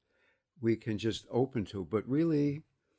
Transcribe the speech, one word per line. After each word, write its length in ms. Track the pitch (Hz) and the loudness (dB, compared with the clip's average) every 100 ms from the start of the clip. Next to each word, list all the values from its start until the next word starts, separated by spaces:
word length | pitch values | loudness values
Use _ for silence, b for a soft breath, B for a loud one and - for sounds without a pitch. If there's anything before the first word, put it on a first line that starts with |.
| _ _ _ _ _ _ | _ _ _ _ _ _
we 160 | 117 110 | 0 0
can 220 | - 104 | 0 -2
just 280 | 110 95 - | -2 -2 -2
open 320 | 120 135 127 98 | 0 0 0 -4
to." 200 | 95 85 | -6 -2
But 220 | 110 98 | -2 0
really, 540 | 139 165 151 147 143 - _ _ | 0 2 2 0 -2 -10 _ _